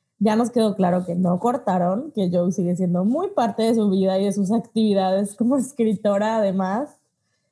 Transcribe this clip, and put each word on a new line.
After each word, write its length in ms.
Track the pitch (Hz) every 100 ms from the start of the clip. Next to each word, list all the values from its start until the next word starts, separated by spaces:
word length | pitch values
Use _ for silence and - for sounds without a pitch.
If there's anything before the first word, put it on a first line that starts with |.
| _ -
ya 160 | 208
nos 160 | 214 233
quedó 240 | 240 220
claro 300 | 190 180 180
que 100 | 180
no 240 | 175 180 180
cortaron, 720 | 233 262 - 185 175 196 311
que 180 | 220 180
Joe 180 | 175 175
sigue 220 | 185 175
siendo 300 | 180 180 175
muy 240 | 196 285 403
parte 320 | 403 233 202
de 100 | 226
su 160 | 226 208
vida 280 | 190 190 190
y 60 |
de 80 | 202
sus 180 | 202 190
actividades 880 | 226 - 220 220 196 190 190 202 -
como 220 | 233 277
escritora, 760 | 254 - 220 202 208 202 214 226
además, 500 | 196 190 185 208 294 - _ _ _ _ _